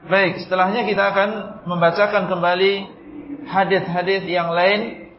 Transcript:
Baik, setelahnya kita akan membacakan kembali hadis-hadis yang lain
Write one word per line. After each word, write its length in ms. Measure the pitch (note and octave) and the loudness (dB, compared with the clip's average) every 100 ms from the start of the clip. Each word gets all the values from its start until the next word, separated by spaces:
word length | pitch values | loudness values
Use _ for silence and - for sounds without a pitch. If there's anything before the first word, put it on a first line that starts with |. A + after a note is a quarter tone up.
Baik, 400 | - F#3+ F#3 - | 0 2 2 -2
setelahnya 400 | - F#3 F#3 A3 G#3+ | -4 0 2 2 0
kita 240 | G3 G3 | 0 2
akan 160 | G3 G#3 G#3+ - - E3+ | 2 0 -2 -10 -12 -6
membacakan 560 | F3 E3+ E3+ G#3 G#3 F3+ | 2 2 4 2 2 0
kembali 640 | F3+ F3 F3+ G3 G3 F#3+ - - - - - - | 0 0 2 2 0 -6 -18 -18 -16 -12 -12 -4
hadis-hadis 800 | F#3 F#3 F#3+ E3 F3 F3 G3 E3 | 0 2 2 0 -4 0 -2 0
yang 240 | F3 E3+ | -2 0
lain 640 | E3+ F3+ G#3 A3+ - - | 2 2 2 -2 -10 -18